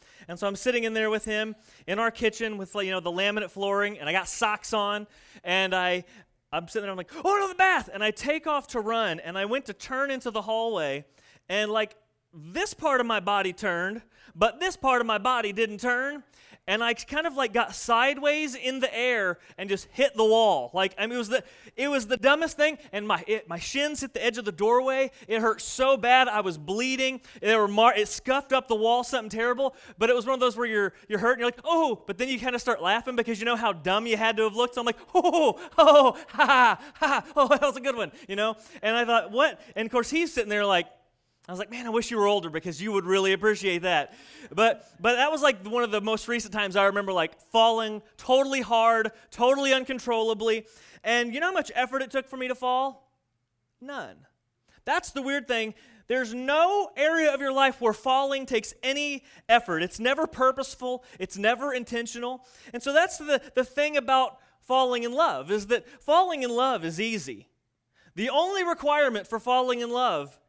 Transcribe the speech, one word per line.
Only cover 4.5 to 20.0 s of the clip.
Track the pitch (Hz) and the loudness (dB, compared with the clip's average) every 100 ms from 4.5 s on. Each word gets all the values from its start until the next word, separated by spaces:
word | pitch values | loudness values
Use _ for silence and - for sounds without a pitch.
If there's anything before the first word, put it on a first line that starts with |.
| 208 - | -2 -4
on, | 220 202 208 208 _ - - | -2 -2 -4 -8 _ -20 -14
and | 180 185 190 | -2 0 2
I, | 185 180 180 175 - _ _ - | 0 0 -2 -4 -20 _ _ -8
I'm | 160 170 | -8 -6
sitting | - | -8
there, | 196 | -8
I'm | 185 | -10
like, | 175 320 | -12 -4
"Oh, | 359 403 | 0 0
no, | 392 | 0
the | |
bath!" | 370 370 320 - | 2 2 2 -2
And | 196 | -2
I | 214 | -2
take | 208 277 311 311 | -2 -4 -2 0
off | 294 - | -2 -2
to | 240 | -6
run, | 208 226 208 160 | -2 -2 -2 -4
and | 156 190 | -8 -6
I | 202 | -4
went | 269 | -4
to | 277 | -6
turn | 196 - 262 277 | -16 -8 -4 -4
into | 262 247 | -4 -6
the | 214 | -6
hallway, | 214 226 226 196 147 139 147 _ _ _ - | -4 -2 -2 -2 -2 -4 -10 _ _ _ -6
and, | 202 214 | -2 0
like, | 214 214 - _ _ _ | -2 -2 -8 _ _ _
this | 165 156 220 415 | -20 -10 -6 -6
part | - 311 262 | -4 0 0
of | 233 | 0
my | 214 | -2
body | 180 202 190 | 0 0 0
turned, | 180 208 170 185 220 _ _ - | -4 -4 -2 -4 -8 _ _ -16
but | 160 220 247 | 0 0 2
this | 370 - | -4 -2
part | 269 247 | 0 2
of | 233 | 0
my | 214 | 0
body | 240 247 214 | 0 0 -2
didn't | 196 220 208 | -2 -4 -2
turn, | 247 247 269 294 _ _ - - - | -2 -2 -4 -8 _ _ -20 -16 -4
and | 214 | -2
I | 233 | -2
kind | 233 - 285 330 | -4 -4 -4 -4
of, | 269 | -2
like, | 240 | -2
got | 233 226 | 0 -2
sideways | - - 233 269 277 294 302 302 | -4 0 2 2 0 -2 -2 -4
in | 247 254 262 | -6 -6 -4
the | 262 226 | -4 -2
air | 254 233 185 170 - - | -2 0 -2 -4 -12 -14
and | 196 | -6
just | 190 - | -6 -6
hit | - | 0